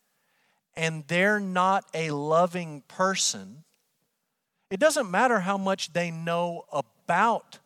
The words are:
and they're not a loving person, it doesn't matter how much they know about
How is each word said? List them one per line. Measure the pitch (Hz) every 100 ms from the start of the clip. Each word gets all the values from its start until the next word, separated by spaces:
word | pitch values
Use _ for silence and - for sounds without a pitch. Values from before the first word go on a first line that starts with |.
| _ _ _ _ _ _ _ -
and | 165 156 139
they're | 170 202 208
not | 196 180 185 190 -
a | 160 160
loving | 143 151 160 175 175 165 147
person, | - - 190 185 - 104 95 139 - _ _ _ _ _ _ _ _ _ -
it | 190
doesn't | 311 302 202
matter | 185 254 220
how | 180 196
much | 190 190 -
they | 170 175
know | 165 165 170 175 170 -
about | 147 - _ - 175 226 196 - -